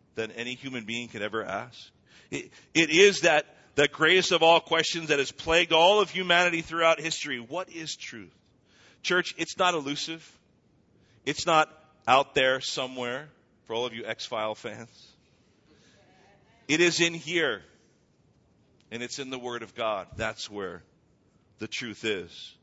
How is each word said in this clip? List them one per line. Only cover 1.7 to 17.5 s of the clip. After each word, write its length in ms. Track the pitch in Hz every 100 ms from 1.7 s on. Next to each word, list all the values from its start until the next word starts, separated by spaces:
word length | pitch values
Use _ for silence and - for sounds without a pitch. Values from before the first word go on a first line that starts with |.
| - - _ _ - _
It, 220 | 143 - - _
it 160 | 156 160
is 300 | 160 202 185
that, 240 | 170 151 - - _
that 180 | - 143
greatest 400 | - 156 185 180
of 120 | 170
all 160 | 165 165
questions 500 | - 160 156 170 160
that 100 | 143
has 120 | 131
plagued 420 | - 160 165 170
all 260 | 160 170 214
of 120 | 190
humanity 500 | 180 185 175 180 165
throughout 400 | 156 165 165 160
history. 380 | 160 156 147 127
What 300 | 117 165 185
is 260 | 165 156 -
truth? 380 | - 117 90 _ _ _ _ _ _ _
Church, 320 | - 180 175 -
it's 200 | 160 -
not 160 | 185
elusive. 500 | 170 139 143 - 160 - _ _ _ _ _ _ _ _ _ -
It's 220 | 147 170
not 240 | 160 156 - _ _ -
out 280 | 131 139 -
there 260 | 131 131
somewhere 680 | - - 131 131 123 127 151 _ _ _ _
for 80 |
all 140 | 113 123
of 60 |
you 120 | 113 104
X-File 500 | 110 - 113 107 107
fans. 520 | 117 107 113 - - _ _ _ _ _ _ _ _ _ _ _ _ _ _ _ -
It 140 | 156
is 180 | 175 165
in 160 | 170 165
here, 480 | 139 175 151